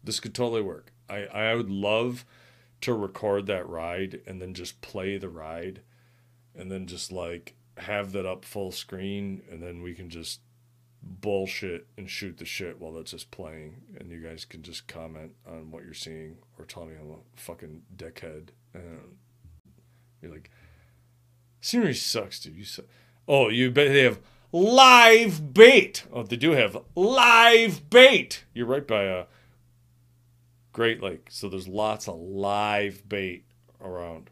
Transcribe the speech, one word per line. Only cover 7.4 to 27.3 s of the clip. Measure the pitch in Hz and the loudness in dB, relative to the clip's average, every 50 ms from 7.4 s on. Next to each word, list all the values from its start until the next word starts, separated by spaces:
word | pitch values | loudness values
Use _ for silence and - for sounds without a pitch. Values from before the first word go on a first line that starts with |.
| - - _ _ _ _ _ | -16 -20 _ _ _ _ _
have | - - - 104 101 101 95 | -18 -10 -8 -6 -6 -6 -6
that | 95 101 92 | -8 -8 -8
up | 92 92 92 - | -8 -10 -12 -14
full | - - 104 98 92 | -16 -12 -10 -10 -10
screen | 92 - - - 95 92 95 98 101 101 101 98 95 95 - - | -12 -14 -16 -14 -14 -10 -10 -8 -8 -8 -8 -10 -12 -12 -16 -20
and | 85 80 85 | -20 -18 -16
then | 87 87 85 | -16 -16 -14
we | 87 90 85 | -16 -16 -16
can | 87 92 85 | -16 -18 -18
just | 82 82 82 - - - _ _ _ _ _ _ _ _ _ _ _ _ | -16 -16 -14 -14 -16 -16 _ _ _ _ _ _ _ _ _ _ _ _
bullshit | - - 92 95 95 107 101 98 95 95 - - - 92 85 82 - _ _ | -20 -20 -20 -10 -6 -4 -4 -4 -4 -6 -10 -10 -10 -10 -10 -12 -14 _ _
and | - 95 - | -20 -18 -16
shoot | - - 104 92 82 | -14 -14 -14 -14 -16
the | - 85 | -16 -16
shit | - - - 98 87 80 87 | -14 -12 -12 -12 -14 -14 -16
while | 87 80 | -18 -16
that's | 80 82 80 - | -16 -16 -18 -18
just | - 80 - _ | -18 -20 -20 _
playing | - - 90 78 80 80 78 76 90 127 - _ 196 - | -20 -18 -18 -16 -16 -18 -20 -20 -20 -20 -20 _ -20 -20
and | - 87 | -20 -20
you | 85 82 | -18 -18
guys | 80 82 82 80 - | -16 -18 -18 -18 -20
can | _ - 82 | _ -20 -20
just | 78 87 80 - _ | -20 -20 -20 -20 _
comment | - - 82 82 80 80 78 78 82 _ _ _ | -18 -18 -18 -18 -18 -18 -20 -20 -20 _ _ _
on | 87 85 80 80 80 | -20 -20 -20 -20 -20
what | 80 82 - | -20 -20 -20
you're | 82 78 | -20 -20
seeing | - - 80 80 80 80 78 82 _ _ _ _ _ | -18 -18 -18 -18 -18 -18 -20 -20 _ _ _ _ _
or | 82 | -20
tell | - - 90 85 | -20 -20 -20 -20
me | 80 80 78 | -20 -20 -20
I'm | 76 76 | -20 -20
a | 78 80 _ _ _ - | -20 -20 _ _ _ -20
fucking | - - 85 - 85 78 78 82 _ _ 92 | -20 -20 -18 -18 -18 -20 -20 -20 _ _ -20
dickhead | 92 87 82 82 - - 82 78 78 82 87 _ _ _ _ _ | -20 -20 -20 -18 -18 -20 -18 -18 -20 -20 -20 _ _ _ _ _
and | 90 87 85 82 78 - - - _ _ _ _ _ _ - - - _ _ _ _ _ _ _ _ _ _ _ _ | -20 -20 -20 -20 -20 -20 -20 -20 _ _ _ _ _ _ -20 -20 -20 _ _ _ _ _ _ _ _ _ _ _ _
you're | - 85 | -20 -20
like, | 80 78 _ - _ _ _ _ _ _ _ _ _ _ _ _ _ _ _ _ _ _ _ _ _ _ | -20 -20 _ -20 _ _ _ _ _ _ _ _ _ _ _ _ _ _ _ _ _ _ _ _ _ _
"Scenery | - - - 240 226 165 123 | -10 -4 -2 0 0 0 -2
sucks, | - - - - 117 101 95 - - | -4 -6 -6 -6 -6 -6 -8 -14 -18
dude. | - 78 78 | -18 -18 -18
You | 87 101 | -18 -18
su-," | - - - - _ _ _ _ _ _ _ _ | -18 -18 -18 -20 _ _ _ _ _ _ _ _
oh, | - 147 139 127 107 | 0 2 2 2 2
you | 110 120 127 127 | 2 0 0 2
bet | 123 143 147 139 | 2 2 2 4
they | 139 139 131 | 6 6 6
have | 120 - - - _ _ _ _ _ | 4 2 0 -14 _ _ _ _ _
live | - 170 185 214 247 262 269 254 254 240 233 226 226 226 233 214 170 156 156 139 127 | 0 0 2 4 8 10 10 12 12 10 10 10 8 8 6 2 -2 -6 -10 -2 10
bait. | 175 226 247 269 - - - - - - - | 12 12 12 12 8 4 2 -8 -12 -14 -10
Oh, | - 123 113 | -10 -10 -8
they | 98 120 | -6 -6
do | 120 127 160 | 0 0 2
have | 160 135 113 101 95 - - - - | 2 2 2 0 -2 -10 -16 -12 -4
live | 175 185 220 254 262 240 240 | -2 0 0 4 4 6 8